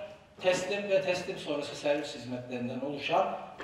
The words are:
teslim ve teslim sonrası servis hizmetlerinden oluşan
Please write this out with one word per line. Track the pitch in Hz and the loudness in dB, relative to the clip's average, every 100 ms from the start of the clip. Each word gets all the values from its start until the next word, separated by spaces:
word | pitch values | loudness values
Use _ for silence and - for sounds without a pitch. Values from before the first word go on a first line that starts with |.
| - - - - | -10 -14 -20 0
teslim | 277 - - 202 202 | 2 4 2 -2 4
ve | 190 | 4
teslim | 180 175 - - | 4 0 -2 -6
sonrası | 156 143 143 139 | -2 -2 -2 -2
servis | 151 147 151 127 | 2 2 0 -8
hizmetlerinden | 120 123 - 123 117 123 | -6 -6 -4 -4 -4 -2
oluşan | 139 143 - 156 - - - - | -4 -2 2 4 4 0 -8 -8